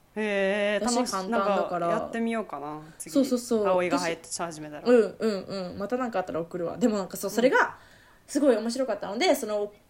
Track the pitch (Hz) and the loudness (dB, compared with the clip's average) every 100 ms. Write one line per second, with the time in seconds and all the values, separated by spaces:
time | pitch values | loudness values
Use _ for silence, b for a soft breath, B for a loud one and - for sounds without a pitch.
0 | _ 208 214 202 190 208 202 208 226 240 | _ -6 -2 0 2 2 2 0 0 0
1 | 247 190 190 226 196 190 170 175 170 165 | 0 -2 0 0 2 2 0 0 0 0
2 | - 233 226 226 202 143 147 151 156 - | -2 -2 -2 -2 -4 -8 -10 -10 -14 -16
3 | - 277 254 240 - 220 196 185 180 175 | -2 2 2 0 0 2 4 2 2 0
4 | 170 165 - - 170 156 151 147 233 247 | 0 -4 -8 -6 -6 -8 -12 -4 4 4
5 | 196 - 220 190 - 196 180 185 202 247 | 4 0 -2 -2 -6 -8 -8 -8 -4 -4
6 | 240 196 175 165 165 175 170 170 226 208 | -2 -4 -4 -4 -6 -6 -6 0 2 2
7 | 180 196 196 208 254 349 - b b b | -4 -6 -4 2 4 4 2 b b b
8 | b b - 285 285 214 226 247 254 202 | b b -4 2 4 4 0 -4 -4 -4
9 | 180 220 370 - 208 208 208 - | -4 2 4 4 0 -4 -4 -8